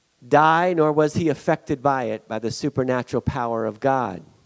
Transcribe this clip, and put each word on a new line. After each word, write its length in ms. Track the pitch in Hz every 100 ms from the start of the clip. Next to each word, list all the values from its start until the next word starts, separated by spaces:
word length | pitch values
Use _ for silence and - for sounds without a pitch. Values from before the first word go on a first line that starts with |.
| _ _ 123
die, 460 | 143 156 165 180
nor 200 | 170 151
was 220 | 151 151
he 140 | 151 160
affected 540 | 135 - 156 - 143
by 220 | 139 131
it, 240 | 117 110 -
by 100 | 110
the 140 | 113
supernatural 680 | - 151 135 127 127 120 127
power 460 | - 139 117 113 110
of 140 | 104
God. 420 | 139 135 110 87 - _